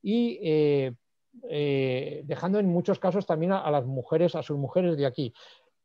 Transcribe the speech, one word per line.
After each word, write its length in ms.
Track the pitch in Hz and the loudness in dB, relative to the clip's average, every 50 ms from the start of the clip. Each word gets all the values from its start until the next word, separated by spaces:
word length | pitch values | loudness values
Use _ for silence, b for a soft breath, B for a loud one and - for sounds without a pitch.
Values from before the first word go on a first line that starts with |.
| - | -4
y, 340 | 196 214 240 240 233 - 175 170 | -2 0 2 0 0 -2 -4 -2
eh, 500 | 160 151 156 151 147 143 139 135 127 120 - _ _ _ _ _ _ - 240 - 240 | 2 2 4 4 4 4 2 2 -2 -4 -8 _ _ _ _ _ _ -20 -16 -12 -6
eh, 720 | - 147 147 143 139 135 135 131 127 131 143 147 143 151 147 | -4 -2 0 0 0 0 0 0 0 -2 -4 -6 -10 -10 -8
dejando 340 | 143 147 139 160 185 196 214 | -8 -6 -4 -2 0 0 2
en 80 | 202 | 2
muchos 320 | 180 170 175 175 202 190 - | 2 2 2 2 0 0 0
casos 260 | - 185 170 202 190 | 0 0 0 0 0
también 280 | - 170 156 165 180 190 | 0 0 0 0 0 0
a, 60 | 196 | 0
a 120 | - 156 | 0 0
las 140 | 147 143 123 | 0 0 0
mujeres, 500 | 127 135 131 - - 160 165 175 165 - | -2 -4 -6 -2 0 2 2 2 2 0
a 80 | 160 - | -2 -6
sus 140 | - 147 | -4 -4
mujeres 400 | 143 139 135 - 185 185 175 165 | -4 -4 -2 0 0 2 2 2
de 100 | 143 139 | 0 0
aquí. 260 | 135 120 - 139 117 - B B B B B B B B B | -2 -2 -2 -4 -6 -6 B B B B B B B B B